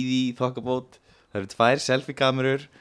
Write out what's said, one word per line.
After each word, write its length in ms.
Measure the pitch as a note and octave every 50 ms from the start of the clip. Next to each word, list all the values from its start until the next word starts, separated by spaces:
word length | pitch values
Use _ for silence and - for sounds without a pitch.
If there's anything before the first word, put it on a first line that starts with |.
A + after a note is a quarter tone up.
| B2+ B2+
því, 160 | C3 C3 B2+ B2+ A#2+ -
þokkabót. 600 | C3 B2+ B2+ B2 A2+ B2+ B2+ B2+ B2+ - - - _ _ _ _ _ _
Það 140 | - G#2 G2
eru 60 | G2
tvær 260 | - - A#2 A#2 C3 C3+
selfie-kamerur 880 | - - B2+ C3 C3 - C#3 - C#3 C3 C3 C3 C3 C3+ C3+ C#3 C#3+ - - -